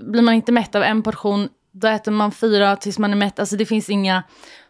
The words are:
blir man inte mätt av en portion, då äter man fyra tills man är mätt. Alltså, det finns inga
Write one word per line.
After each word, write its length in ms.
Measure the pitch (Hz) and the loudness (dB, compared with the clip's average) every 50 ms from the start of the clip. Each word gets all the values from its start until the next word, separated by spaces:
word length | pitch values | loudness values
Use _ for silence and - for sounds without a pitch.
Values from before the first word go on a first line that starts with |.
| - - | -10 -4
blir 100 | 208 233 | 0 2
man 120 | 233 233 226 | 4 4 4
inte 180 | 226 226 - | 2 2 2
mätt 240 | 240 233 208 - - | 2 0 0 0 0
av 80 | 202 - | 0 0
en 200 | - 214 220 214 | 2 0 0 -2
portion, 460 | 220 214 - - 208 202 202 202 - _ _ _ _ | -2 -6 -4 -2 -2 -2 -2 -2 -4 _ _ _ _
då 160 | - 190 220 | -10 -2 0
äter 240 | 220 220 208 214 220 | 0 0 0 -2 -2
man 200 | 214 214 208 208 | 0 0 0 0
fyra 440 | 202 - 226 226 208 202 202 196 196 | -2 -2 0 2 2 4 4 2 2
tills 240 | 196 - 208 196 - | 0 -2 -8 -4 -2
man 120 | 208 202 | -2 0
är 40 | 202 | 0
mätt. 240 | 202 202 202 - - | 0 0 -2 -2 -4
Alltså, 160 | 208 196 202 | -4 -4 -2
det 100 | 202 220 | -2 -2
finns 240 | - 220 214 202 - | 0 -2 -2 -2 -2
inga 340 | 214 202 196 190 185 185 - _ _ - - - - - - | -2 0 0 0 0 -2 -2 _ _ -20 -20 -20 -20 -20 -20